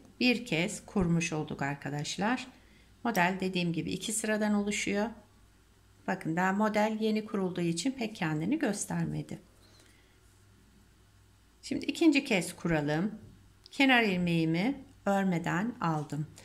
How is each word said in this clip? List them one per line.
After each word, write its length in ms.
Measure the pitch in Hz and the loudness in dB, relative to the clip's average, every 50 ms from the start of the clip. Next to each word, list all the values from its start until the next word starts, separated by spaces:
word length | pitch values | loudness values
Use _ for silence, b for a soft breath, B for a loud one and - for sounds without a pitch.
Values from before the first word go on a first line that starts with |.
| - - - - | -18 -20 -6 0
bir 260 | 240 247 233 - - | 2 2 2 2 0
kez 400 | - 160 156 175 208 - - - | -2 0 0 0 -2 -4 -8 -12
kurmuş 480 | - - 208 180 165 170 165 165 - 160 | -4 0 0 2 4 2 2 0 0 -2
olduk 280 | 156 151 - 151 - | -4 -4 -4 -4 -4
arkadaşlar. 840 | 143 139 147 151 - 139 143 147 156 - - - 196 226 254 254 - B B B B B B B B B B - - | -4 -4 -4 -6 -8 -8 -8 -6 -6 -6 -4 -2 -2 -2 -2 -2 -6 B B B B B B B B B B -6 -6
Model 340 | 240 220 190 175 180 190 185 | -2 0 2 2 2 0 -2
dediğim 340 | 190 185 185 180 175 170 165 | -4 -2 -2 0 0 0 -2
gibi 180 | - 170 185 | -2 -2 -4
iki 220 | - - - 226 214 | -4 -4 -4 -4 -4
sıradan 400 | - - 214 214 214 214 214 208 | -2 -2 -2 0 0 2 2 2
oluşuyor. 560 | 202 202 208 208 - - 196 202 202 214 233 233 - - - - - - _ _ - _ _ _ _ _ _ _ - - | 2 0 0 -2 -2 -2 -2 0 0 -2 -2 -6 -10 -18 -20 -20 -20 -20 _ _ -20 _ _ _ _ _ _ _ -10 -6
Bakın 280 | - 190 190 - 160 160 | -6 -6 -4 -4 -2 0
daha 180 | 180 185 190 196 | 0 2 2 2
model 440 | 202 214 214 214 208 208 220 220 214 | 2 2 2 2 2 2 2 0 0
yeni 260 | 220 226 220 214 214 | 0 0 0 0 -2
kurulduğu 360 | - - 196 190 180 175 180 | -2 -2 -2 -2 -2 0 0
için 300 | 175 170 165 170 - 269 | 0 0 0 0 -2 -4
pek 240 | 262 - 226 214 - | -2 -2 -6 -6 -4
kendini 440 | - 180 156 156 151 165 202 285 320 | -4 -2 -2 -2 -2 0 -2 0 0
göstermedi. 800 | 311 214 196 202 - - 170 170 165 151 151 156 147 - - - - - - b b b b b b b b b b b b b b - - - - - - - - - - - - - _ _ _ _ _ _ - _ _ _ _ _ _ _ | 0 -2 -2 -2 -4 -4 -2 -2 -2 -2 -4 -6 -6 -8 -10 -14 -14 -20 -20 b b b b b b b b b b b b b b -20 -20 -20 -20 -20 -20 -20 -20 -20 -20 -20 -20 -20 _ _ _ _ _ _ -20 _ _ _ _ _ _ _
Şimdi 240 | - - - - - | -8 -4 -4 -2 -2
ikinci 400 | - 285 - 339 311 277 277 269 | -4 -2 4 6 6 6 6 4
kez 300 | - 214 180 170 - - | 2 2 0 0 -2 -8
kuralım. 640 | - - 170 160 151 143 147 151 160 196 214 - - - - - - - - _ _ - - | -4 0 0 2 2 2 2 2 2 0 -2 -4 -8 -14 -20 -20 -20 -20 -20 _ _ -20 -10
Kenar 320 | - - 277 262 254 240 226 | 0 2 4 6 6 6 6
ilmeğimi 720 | 202 180 180 180 170 170 165 160 160 165 170 196 262 277 - - - - - - | 4 2 2 2 2 2 4 4 2 2 2 2 0 -2 -4 -10 -18 -20 -4 0
örmeden 720 | 202 196 196 190 190 175 165 175 156 160 175 214 240 - - | 0 2 4 4 2 2 2 0 0 0 0 -2 -2 -4 -2
aldım. 460 | - 165 156 151 147 - 147 151 151 - B B | -2 0 0 0 -2 -4 -4 -6 -6 -6 B B